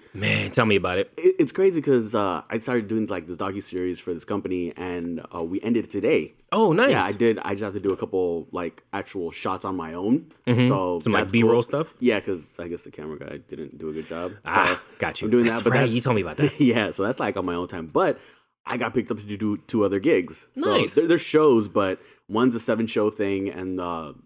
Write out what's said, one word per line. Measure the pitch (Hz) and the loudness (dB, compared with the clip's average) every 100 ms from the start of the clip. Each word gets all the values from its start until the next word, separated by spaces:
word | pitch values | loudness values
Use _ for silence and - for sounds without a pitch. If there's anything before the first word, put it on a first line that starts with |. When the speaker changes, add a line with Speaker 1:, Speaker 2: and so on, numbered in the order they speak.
| - | -12
Speaker 1:
Man, | - 107 107 101 | -4 0 0 0
tell | - 110 | 2 4
me | 101 | 4
about | 90 90 | 2 0
it. | - - | -2 2
Speaker 2:
It, | 170 185 | 4 4
it's | 151 | 2
crazy | - 196 170 | 2 2 2
'cause, | 147 131 110 110 | 4 2 2 0
uh, | 101 85 - | 0 -2 -4
I | 117 | -6
started | 123 123 101 | -2 -2 0
doing, | 110 104 | -2 -2
like, | 95 80 | -4 -8
this | 85 | -6
docuseries | 98 98 - 90 90 85 | -6 -6 -8 -4 -4 -4
for | - | -6
this | 85 | -8
company, | - 104 90 92 85 - | -4 -4 -2 -4 -4 -6
and, | 90 87 85 82 78 90 | -8 -6 -6 -8 -10 -8
uh, | |
we | 82 95 | -6 -4
ended | 113 117 - | 0 -2 -2
it | |
today. | 101 104 143 76 - _ | -2 0 2 0 -10 _
Speaker 1:
Oh, | 196 220 | 2 4
nice. | 165 254 | 4 4
Speaker 2:
Yeah, | 120 | 2
I | 92 | 0
did. | 104 117 107 | 2 2 2
I | - | -2
just | 101 | -6
have | 104 | -6
to | 98 | -4
do | 95 | -2
a | 92 | -2
couple, | - 95 90 85 - | -2 0 0 -2 -6
like, | 90 85 - _ | -6 -6 -8 _
actual | 101 95 98 85 | -8 -6 -8 -8
shots | - 107 92 101 | -6 -4 -4 -4
on | 92 | -6
my | 82 | -6
own. | 82 98 135 - _ - | -4 0 0 0 _ 0
Speaker 1:
Mm-hmm. | 120 123 | 4 4
Speaker 2:
So | 101 92 87 | 4 0 0
Speaker 1:
Some, | 113 | 2
like, | 104 | 2
Speaker 2:
that's | 104 | 2
Speaker 1:
B-roll | 110 113 117 | 4 6 6
Speaker 2:
cool. | |
Speaker 1:
stuff? | 117 143 160 - | 4 -2 -4 -2
Speaker 2:
Yeah, | 123 104 | 0 2
'cause | 101 92 76 - | 0 -6 -8 -14
I | 85 | -10
guess | 85 | -10
the | - | -12
camera | - 78 73 | -14 -12 -10
guy | 71 73 - | -12 -14 -14
didn't | - 76 - | -14 -12 -12
do | 80 | -10
a | |
good | 78 78 | -8 -8
job. | 82 90 101 - | -8 -8 -10 -2
Speaker 1:
Ah, | 92 90 90 - | 2 2 0 -6
Speaker 2:
So | - | -6
Speaker 1:
got | 82 - | -6 -4
you. | 110 | 2
Speaker 2:
I'm | |
doing | 120 117 | 4 4
Speaker 1:
That's | 113 | 2
Speaker 2:
that, | 117 | 2
but | |
Speaker 1:
right. | 123 | 4
Speaker 2:
that's | 131 | 4
Speaker 1:
You | 117 | 2
told | 131 113 | 2 0
me | |
about | 85 - | 0 0
that. | 147 - | 0 4
Speaker 2:
<laughs> | |
Yeah, | 131 117 101 | 4 4 2
so | 78 | 0
that's, | 98 135 | -2 0
like, | 123 98 | -2 -2
on | 92 | -2
my | 87 | -4
own | 90 | -6
time. | 92 82 | -8 -4
But | 143 180 - - _ _ _ - | 0 0 -2 -8 _ _ _ -8
I | 123 | -6
got | 117 | -2
picked | 117 107 | -2 -4
up | 110 | -6
to | 104 104 | -8 -4
do | 107 104 - | -4 -4 -2
two | 117 | 0
other | 101 98 | 2 2
gigs. | 113 120 87 - - - | 2 2 0 -8 -14 -4
So | 349 - | 0 2
Speaker 1:
Nice. | - - | 2 0
Speaker 2:
they're, | 165 | 2
they're | 165 | 2
shows, | - 151 156 120 101 | 2 4 6 4 2
but | 107 98 92 - _ - | 0 -2 -2 -10 _ -6
one's | 104 127 117 | 0 2 2
a | |
seven | - 110 113 | 0 0 0
show | - 107 | 0 0
thing, | 107 101 98 98 | 0 -2 -2 -4
and, | 76 92 92 | -6 -6 -6
uh, | 90 85 78 69 | -6 -6 -10 -16